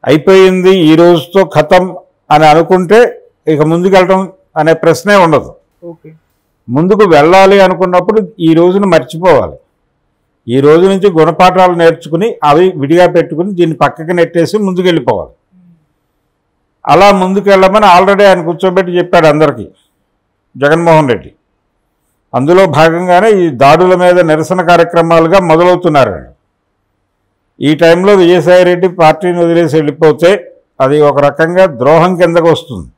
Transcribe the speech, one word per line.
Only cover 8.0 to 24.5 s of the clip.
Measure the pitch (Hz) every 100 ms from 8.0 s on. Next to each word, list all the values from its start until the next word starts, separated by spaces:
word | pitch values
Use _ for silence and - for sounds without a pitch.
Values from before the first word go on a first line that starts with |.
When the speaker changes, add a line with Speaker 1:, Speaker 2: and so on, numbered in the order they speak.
| 180 220 185 - 165
Speaker 1:
ఈ | 160
రోజును | 175 190 196
మర్చిపోవాలి. | 165 135 160 180 139 90 69 _ _ _ _ _ _ _ _ - 123
ఈ | 139
రోజు | 160 190
నుంచి | 190 202 160
గుణపాఠాలు | 160 160 185 185 185 175
నేర్చుకుని | 165 165 151 160 180 170 151
అవి | 160 185 175
విడిగా | 139 170 180 165
పెట్టుకుని | - 156 185 180
దీన్ని | 170 156
పక్కకి | 143 - 160 175
నెట్టేసి | 170 170 165 208 202
ముందుకెళ్ళిపోవాలి. | 180 185 165 123 104 78 _ _ _ _ 160 151 _ _ _ _ _ _ _ _ _ -
అలా | 151 202 190
ముందుకెళ్ళమని | 185 196 196 196 190 208 208
already | 175 185 196 202
ఆయన | 180 165
కూర్చోబెట్టి | 165 190 180 180 175
చెప్పాడు | 175 175 160
అందరికీ | 151 151 120 85 _ _ _ _ _ _ _ _ 127
జగన్మోహన్ | 143 160 170 160 143
రెడ్డి. | 104 - _ _ _ _ _ _ _ _ _ _ 120
అందులో | 139 180 190 139
భాగంగానే | 160 165 185 175 220 202
ఈ | 170 127
దాడుల | 135 160 180 180
మీద | 180 180 165
నిరసన | 156 156